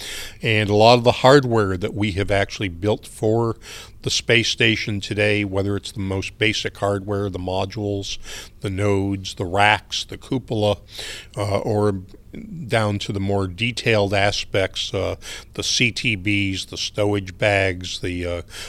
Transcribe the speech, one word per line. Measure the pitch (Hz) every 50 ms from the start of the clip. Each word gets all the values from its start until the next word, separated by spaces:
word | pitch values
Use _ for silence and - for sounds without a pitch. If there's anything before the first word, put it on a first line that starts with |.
| - - - - - - - -
And | - 123 110 107 107 98
a | 104
lot | 104 110 113 123 123
of | 117
the | 123 117
hardware | - - 127 139 147 131 123 117 113 104 95 95
that | 92 92 110 -
we | 101 101 107 87
have | 95 101 -
actually | 101 98 101 - - - 110 98
built | 85 85 90 104 107 113 -
for | - - - - 107 107 117 117 117 110 - - - - - - - - - -
the | 135
space | - - - - 120 117 110 -
station | - - 123 113 110 104 - - 104 101
today, | 98 - 107 98 104 104 104 104 104
whether | 101 95 98 98 101 101
it's | 98 - -
the | - 107
most | 98 95 95 98 95 - - -
basic | 107 110 104 - - 104 - -
hardware, | - 101 101 101 95 98 104 98 101 101
the | 90 92
modules, | 90 90 92 95 95 98 95 113 104 101 101 98 98 - - - - - - - - - - -
the | - 107
nodes, | 95 92 104 104 101 98 98 98 98 95 95 92 -
the | - 104
racks, | 90 87 101 101 104 107 98 - - - - -
the | - - -
cupola, | - - - 131 - - 127 110 104 104 101 - - - - - - - - - - - -
uh, | - 101 101 98 101
or | - - 107 104 104 104 101 95 92 - - - - - - 71 - - - 160 170
down | 113 120 113 110 104 104 101
to | - - 113
the | 98
more | 98 98 101 98 98
detailed | 95 87 90 113 120 120 - - 123 113 107 101 98 104
aspects, | 101 98 104 101 - - - - 107 95 92 - - - - -
uh, | 98 90 87 92 - - - - - - - -
the | - -
C | - - - 131 120
T | 95 - - 127 110
Bs, | 98 90 107 104 101 101 95 95 92 - -
the | -
stowage | - - - - - 104 104 104 104 95 92 92
bags, | - - 107 101 98 98 95 92 90 90 87 - -
the, | - 92 87 90 87
uh, | 87 87 87 82 - - - -